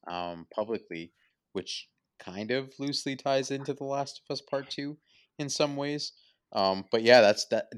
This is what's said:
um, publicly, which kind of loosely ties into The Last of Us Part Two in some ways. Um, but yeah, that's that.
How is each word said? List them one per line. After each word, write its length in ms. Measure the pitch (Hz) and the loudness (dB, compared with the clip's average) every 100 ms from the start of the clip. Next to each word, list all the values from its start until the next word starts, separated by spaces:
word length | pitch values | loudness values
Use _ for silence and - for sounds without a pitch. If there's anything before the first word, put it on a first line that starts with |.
| - | -12
um, 380 | 87 87 85 82 | -8 -8 -10 -8
publicly, 600 | - 107 110 - 85 87 _ _ _ _ | -6 -4 -6 -8 -12 -12 _ _ _ _
which 360 | 98 87 - - _ _ - | -10 -8 -12 -16 _ _ -20
kind 320 | - 92 110 | -14 -10 -4
of 220 | 127 135 - | -4 -4 -8
loosely 340 | 139 139 143 | -6 -6 -6
ties 360 | 131 139 135 131 | -6 -2 -2 -2
into 220 | 139 139 | -6 -6
The 120 | 139 | -8
Last 360 | 139 139 139 - | -6 -4 -6 -10
of 80 | - | -10
Us 80 | - | -10
Part 300 | - 139 139 | -6 -6 -6
Two 280 | - 143 151 _ _ _ - | -8 -10 -12 _ _ _ -10
in 100 | 143 | -6
some 280 | - 147 143 | 0 0 0
ways. 360 | 143 147 - - _ _ _ | -4 -4 -8 -12 _ _ _
Um, 320 | 107 95 95 95 | 0 2 0 0
but 120 | 117 | 2
yeah, 180 | 113 123 | 8 10
that's 260 | 104 107 - | 10 6 0
that. 200 | 110 - | -2 -2